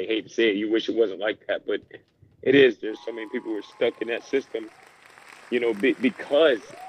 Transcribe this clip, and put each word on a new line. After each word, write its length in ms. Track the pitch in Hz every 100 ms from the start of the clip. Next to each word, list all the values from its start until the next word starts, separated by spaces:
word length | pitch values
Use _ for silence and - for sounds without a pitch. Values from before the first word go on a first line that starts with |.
| 95
hate 220 | 110 -
to 40 |
say 180 | - 113
it, 60 | 101
you 140 | 107
wish 180 | 113 -
it 60 |
wasn't 260 | 110 104 90
like 260 | 107 - -
that, 180 | 95 -
but 140 | 101 - - _ _ - _
it 120 | 131
is. 240 | 139 127 104
There's 220 | 110 107
so 120 | 117
many 160 | 113 107
people 240 | 123 110
who 60 | 107
are 40 |
stuck 320 | - - 120 -
in 80 | 120
that 160 | 110
system, 440 | - 135 - 113 110 - - - - - - - -
you 80 | 120
know, 160 | 117
be-, 200 | 104 131
because, 640 | - 117 - - 143 160 110 - -